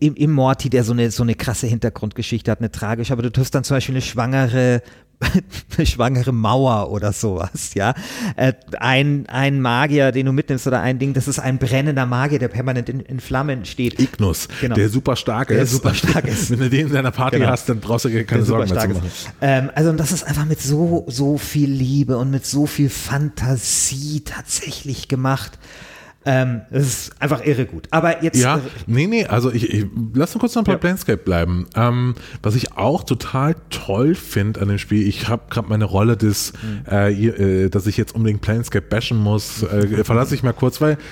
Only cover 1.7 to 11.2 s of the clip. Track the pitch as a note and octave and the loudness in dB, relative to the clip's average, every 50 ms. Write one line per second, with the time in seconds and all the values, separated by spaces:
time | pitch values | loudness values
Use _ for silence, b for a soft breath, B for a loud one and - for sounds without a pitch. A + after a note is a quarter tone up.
1.7 | A#2+ A2 A#2+ A2 - - A2+ G#2 - - A2+ - A#2+ A2 - A#2+ G#2+ - A#2 G#2+ | 0 0 0 -2 -4 -4 -6 -6 -6 -6 -6 -4 -4 -2 -2 -2 -2 0 -2 -4
2.7 | - - G#2+ G#2 A2+ A#2 A#2 - C3+ A#2 A#2+ A#2+ - B2+ B2+ - - C3+ B2+ - | -4 -4 -4 -4 -4 -2 -2 -2 -2 -2 -2 0 0 0 0 2 0 -2 0 0
3.7 | C#3 C3 - C3 B2+ C3 - - - F#2+ A#2 B2+ C3+ C3+ C3 A#2 A#2+ B2+ B2+ B2 | 0 0 0 0 -2 -4 -4 -4 -2 -2 -2 0 2 2 2 2 2 4 4 4
4.7 | B2 A#2+ - B B B B B _ - - - - F#3 F#3 - - - - - | 2 2 -2 B B B B B _ -4 0 2 2 0 0 -2 -10 -16 -16 -6
5.7 | - - D#3 - - A#2+ A#2 B2+ C3+ B2 B2 C3 B2 A2+ A2 G#2 B2 C3+ C3+ B2+ | -2 0 2 2 2 2 2 2 2 0 0 0 0 2 2 2 4 4 4 2
6.7 | A2+ G#2 F#2+ - G#2 G2 G#2 G#2 - - A#2 G#2 F#2 E2 F2 - - - - - | 2 0 0 -2 -4 -2 -2 -2 -2 -2 -2 -2 -2 -2 -4 -6 -6 -8 -8 -6
7.7 | - G2 G2 A#2+ C3+ F3+ A3 B3+ B B A#3 F3+ B B B2+ C3 - - - - | -4 -2 0 0 -2 -2 -6 -12 B B -6 -4 B B 0 0 0 -2 -8 -12
8.7 | - - - B2+ C3 C3+ C#3+ C#3+ C#3+ C#3+ - - - C3 C#3 C#3 C#3 C3+ B2+ A#2+ | -8 -4 0 2 2 2 2 2 0 -2 -2 -4 -2 0 0 2 2 2 2 2
9.7 | A#2+ B2+ D3+ D3 D3 C#3+ C3+ C3+ A#2 C3 C3 C3+ C3 C#3+ - - C3+ B2+ - C3+ | 2 2 2 2 4 4 4 4 2 2 0 2 2 0 0 0 -2 -2 0 0
10.7 | B2+ G#2+ F2 B2+ C3 A#2+ C3+ C#3 C3+ C3+ | 0 0 0 0 0 0 0 0 0 0